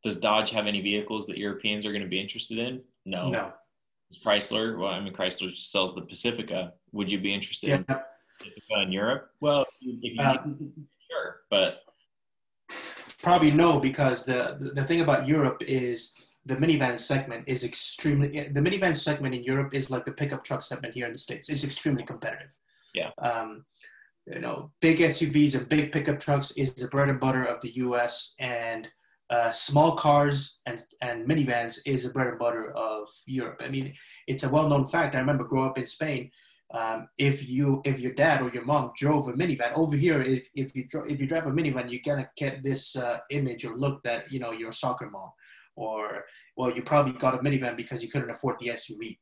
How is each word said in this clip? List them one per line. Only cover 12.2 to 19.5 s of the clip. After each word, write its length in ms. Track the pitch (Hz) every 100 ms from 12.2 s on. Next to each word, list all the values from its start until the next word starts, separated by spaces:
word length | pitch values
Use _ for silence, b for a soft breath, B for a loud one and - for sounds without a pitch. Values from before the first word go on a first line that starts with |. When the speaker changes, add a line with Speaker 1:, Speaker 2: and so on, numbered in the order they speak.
| _ _ _ _ _ B B B B -
Speaker 2:
Probably 300 | - 175 156
no, 280 | 147 170 147
because 440 | 135 135 135 123
the, 340 | - 127 120 -
the, 120 | 139
the 120 | 139
thing 180 | 139 170
about 260 | 156 127 127
Europe 340 | 156 135 - -
is 460 | 131 123 113 - B B B -
the 100 | 135
minivan 420 | 160 147 131 117
segment 460 | - 135 139 117 -
is 160 | 127
extremely, 640 | 123 - - - 151 139 143
the 320 | 143 143 139
minivan 340 | 156 190 185 156
segment 400 | - 147 135 127
in 80 |
Europe 300 | 120